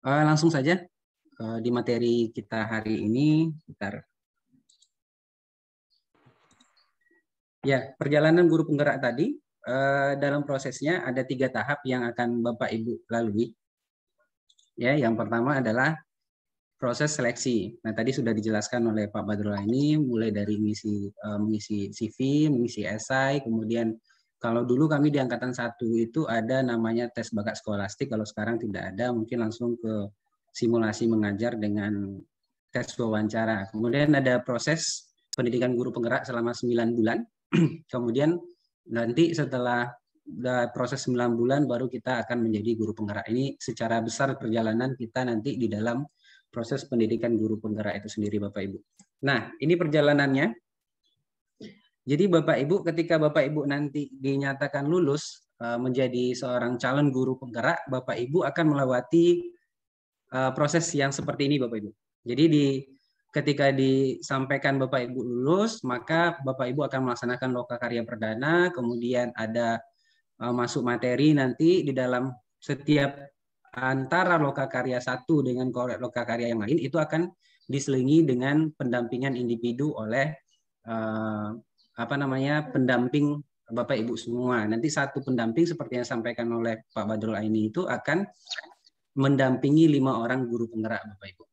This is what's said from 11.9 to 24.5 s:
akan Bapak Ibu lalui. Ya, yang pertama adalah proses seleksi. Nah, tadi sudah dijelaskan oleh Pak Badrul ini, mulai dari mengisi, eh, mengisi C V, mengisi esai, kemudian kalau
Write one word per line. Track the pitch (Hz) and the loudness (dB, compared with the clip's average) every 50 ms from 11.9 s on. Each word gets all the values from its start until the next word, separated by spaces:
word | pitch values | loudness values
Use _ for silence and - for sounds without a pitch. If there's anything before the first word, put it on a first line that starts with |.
| 127 123 120 120 | -2 -2 -2 -4
akan | 113 - 120 117 120 117 | -2 -2 -2 0 0 0
Bapak | 117 120 113 110 131 - 110 | 0 -2 -2 -2 -4 -4 -4
Ibu | 113 110 120 110 - _ | -4 -4 -4 -6 -8 _
lalui. | _ 117 117 117 110 101 110 117 - - _ _ _ _ _ _ _ _ _ _ _ _ _ _ _ _ _ _ _ _ _ _ _ _ | _ -2 -2 -2 0 0 -2 -2 -2 -4 _ _ _ _ _ _ _ _ _ _ _ _ _ _ _ _ _ _ _ _ _ _ _ _
Ya, | - 120 123 143 | -2 0 2 2
yang | 151 127 113 113 | 4 2 2 2
pertama | 104 113 104 117 117 117 139 147 135 | 0 -2 -2 0 0 0 2 0 0
adalah | 127 113 110 123 131 156 165 160 _ _ _ _ _ _ _ _ _ _ _ _ _ _ _ _ | 0 0 2 2 2 0 0 -4 _ _ _ _ _ _ _ _ _ _ _ _ _ _ _ _
proses | 131 123 123 123 151 147 151 | -4 -4 -2 0 -2 -2 0
seleksi. | - 127 117 123 - - 131 120 107 92 - - - - | 0 0 0 0 0 -2 0 0 0 0 -2 -10 -8 -6
Nah, | 110 107 | -6 -2
tadi | 110 113 131 131 | 0 0 0 0
sudah | 147 123 113 110 | 0 0 0 0
dijelaskan | 107 104 110 107 104 107 - - 120 117 113 | 0 0 0 0 0 -2 -2 -2 0 0 2
oleh | 107 107 104 101 - | 2 0 -2 -2 -4
Pak | 107 95 101 | -6 -4 -2
Badrul | 104 101 101 104 101 98 | -2 -2 -2 -2 -2 -2
ini, | 98 107 120 135 143 147 151 156 | -2 0 0 2 2 2 2 2
mulai | 147 127 120 110 113 110 101 | 2 2 0 0 0 0 0
dari | 101 101 104 107 | -2 0 0 0
mengisi, | 101 107 104 107 - - 107 104 101 101 | 0 0 -2 -2 -2 -4 -4 -4 -2 -4
eh, | 101 - - - 107 104 | -8 -10 -10 -8 -6 -4
mengisi | 104 107 107 110 107 107 - 107 104 101 98 104 | -2 0 0 -2 -2 -4 -4 -4 -4 -4 -6 -6
C | - 113 110 | -6 -6 -6
V, | - - 131 135 143 147 151 156 | -4 -2 0 2 2 2 4 4
mengisi | 143 120 120 117 - 107 | 2 2 0 -2 -2 -4
esai, | 98 87 104 110 - - 131 131 135 135 143 147 - | -4 -4 -4 -6 -4 -2 0 0 2 2 0 -2 -2
kemudian | 117 113 113 110 107 117 117 117 113 110 - _ _ _ _ _ _ _ _ | -2 -2 -2 -2 -2 -2 0 0 -2 -4 -6 _ _ _ _ _ _ _ _
kalau | - 117 | -4 -2